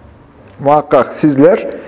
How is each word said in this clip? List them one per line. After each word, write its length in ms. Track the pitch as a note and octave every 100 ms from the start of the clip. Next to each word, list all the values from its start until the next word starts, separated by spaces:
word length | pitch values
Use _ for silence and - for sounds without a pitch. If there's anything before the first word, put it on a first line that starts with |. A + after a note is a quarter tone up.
| - - - - - -
muhakkak 460 | C#3 D3 - C#3+ A#2
sizler 640 | - D3+ C3+ D#3+ A3 - -